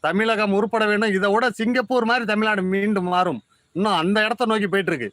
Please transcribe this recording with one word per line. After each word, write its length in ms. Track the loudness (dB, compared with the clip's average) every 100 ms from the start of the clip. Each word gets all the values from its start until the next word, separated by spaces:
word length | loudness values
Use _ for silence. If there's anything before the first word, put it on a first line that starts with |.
தமிழகம் 520 | 0 0 0 0 0 0
உருப்பட 260 | 0 0 0
வேண்டும். 220 | 2 0 0
இதை 120 | 2
விட 120 | 2 0 -2
சிங்கப்பூர் 480 | -2 -2 0 0 2
மாதிரி 160 | 0 0
தமிழ்நாடு 300 | 0 0 0 0
மீண்டும் 360 | 0 0 -2 0
மாறும். 260 | 0 0 -2 _ _ _ -4
இன்னும் 220 | 0 0
அந்த 160 | 2 2 0
இடத்தை 200 | 0 0
நோக்கி 160 | 0 0
போயிட்டு 220 | 0 -2
இருக்கு. 180 | -4 -6